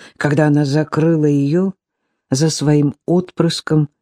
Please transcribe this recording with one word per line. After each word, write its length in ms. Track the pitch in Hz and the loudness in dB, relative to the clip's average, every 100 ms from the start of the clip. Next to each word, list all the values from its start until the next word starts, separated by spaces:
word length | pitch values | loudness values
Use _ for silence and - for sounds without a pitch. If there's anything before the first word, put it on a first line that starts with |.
| - _ | -20 _
когда 300 | 147 135 151 | -2 0 2
она 180 | 147 143 | 2 0
закрыла 600 | 151 151 - 160 160 151 | -2 -2 -2 0 0 0
ее 480 | 143 139 170 190 - _ _ _ _ _ | 0 0 -2 -2 -6 _ _ _ _ _
за 200 | 131 160 | -2 0
своим 460 | - 143 147 143 - - | 0 0 2 2 -2 -2
отпрыском 840 | 175 180 - 165 - - 156 147 _ | -2 -2 -2 -2 -2 -2 -2 -2 _